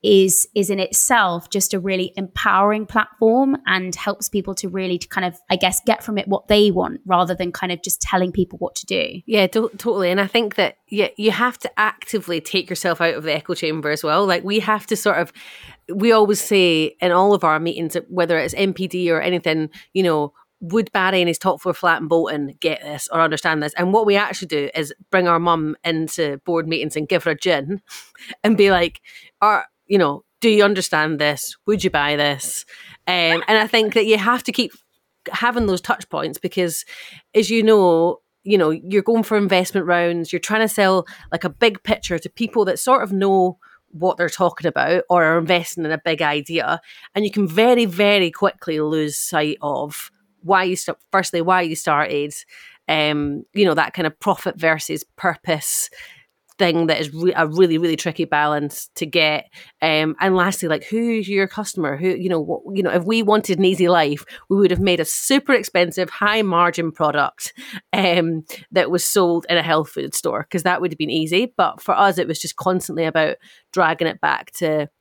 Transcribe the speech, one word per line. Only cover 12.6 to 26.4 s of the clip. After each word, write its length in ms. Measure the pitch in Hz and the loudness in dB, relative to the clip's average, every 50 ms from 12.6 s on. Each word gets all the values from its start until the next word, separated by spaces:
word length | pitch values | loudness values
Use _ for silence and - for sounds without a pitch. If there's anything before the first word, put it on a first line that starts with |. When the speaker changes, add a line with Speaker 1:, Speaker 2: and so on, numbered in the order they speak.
| 180 - | -4 -4
Speaker 2:
yourself 300 | 185 - - 185 170 - | -8 -4 -2 -2 0 0
out 140 | 170 165 143 | 0 0 0
of 100 | 117 156 | -2 -4
the 100 | 160 147 | -4 -4
echo 200 | 151 - - 175 | -4 -4 -6 -6
chamber 360 | - - 160 156 160 147 147 | -4 -4 -4 -4 -2 -2 -4
as 140 | 151 151 - | -4 -2 -2
well. 220 | 156 156 175 202 | 0 0 2 2
Like, 180 | 190 180 175 - | 2 0 0 -2
we 160 | 190 208 220 | -2 -2 -2
have 260 | 202 214 214 208 202 - | 0 0 -2 -2 -2 -4
to 100 | 220 196 | -6 -2
sort 200 | - - 180 165 | 0 0 0 0
of, 140 | 175 165 _ - - - - - - - - _ _ - 170 | -2 -4 _ -20 -20 -20 -20 -20 -20 -20 -20 _ _ -10 -6
we 180 | 202 196 233 | 0 2 4
always 300 | 226 220 214 202 208 196 | 6 6 6 4 2 -2
say 560 | - - 208 196 180 175 165 156 156 - - _ | -2 0 2 4 4 4 4 2 0 -2 -4 _
in 140 | - 180 175 | 0 2 4
all 200 | 180 190 202 208 | 4 4 4 4
of 120 | 196 - | 4 4
our 140 | 160 156 156 | 2 0 2
meetings, 340 | 160 170 - - 170 160 - 175 - _ | 0 -4 -4 -4 -6 -6 -6 -6 -8 _
whether 280 | 170 180 170 165 175 160 | -2 -2 0 2 2 0
it's 160 | 139 - - | 0 -2 -2
M 180 | - 196 196 185 | -2 -2 -2 -2
P 140 | - 190 185 | -4 -6 -6
D 220 | - 185 180 170 | -4 -2 0 0
or 120 | 165 160 | 0 0
anything, 480 | 156 175 180 175 - 175 160 160 156 151 _ - - _ _ | 0 0 -2 -2 0 0 -2 -2 -2 -6 _ -16 -20 _ _
you 100 | 185 190 | 0 2
know, 300 | 175 160 151 147 147 _ _ _ _ _ _ | 2 2 0 0 -4 _ _ _ _ _ _
"Would 300 | - 165 170 226 220 - | -12 -2 -2 -2 -2 0
Barry 300 | _ 202 185 185 190 185 | _ 0 0 2 2 2
in 60 | 175 170 | 2 2
his 80 | 165 - | 0 0
top 240 | - 190 156 147 | 0 -2 -2 0
floor 120 | - 185 165 | -2 -6 -4
flat 280 | - - 175 165 151 | 0 0 0 0 0
in 80 | 160 151 | 0 0
Bolton 460 | 165 165 165 - 151 147 143 139 143 _ | 0 2 2 0 -4 -4 -6 -8 -8 _
get 220 | - 165 156 - | -4 -4 -4 -4
this 260 | - 147 151 143 - - | -8 -12 -10 -10 -10 -6
or 100 | - 165 | 0 0
understand 420 | 165 160 156 147 - 170 160 156 147 | 2 2 0 -2 -2 -2 -2 0 -2
this?" 100 | 143 - | -4 -2
And 180 | - 175 180 196 | -2 -2 2 2
what 120 | 220 220 | 2 4
we 120 | 208 202 202 | 4 2 2
actually 320 | 208 - 190 - 190 160 | 2 -2 -4 -10 -8 -4
do 200 | 160 147 143 139 - | -4 -4 -4 -4 -4
is 180 | 160 156 143 - _ - _ | -6 -6 -6 -8 _ -12 _
bring 180 | - 190 180 175 | 0 2 2 4
our 120 | 170 165 | 2 2
mum 380 | 170 175 170 165 156 151 156 - _ | 4 2 2 2 0 -4 -6 -6 _
into 520 | 170 165 160 160 156 - - 165 147 139 143 | -4 -2 -2 -4 -6 -4 -4 -4 -4 -4 -8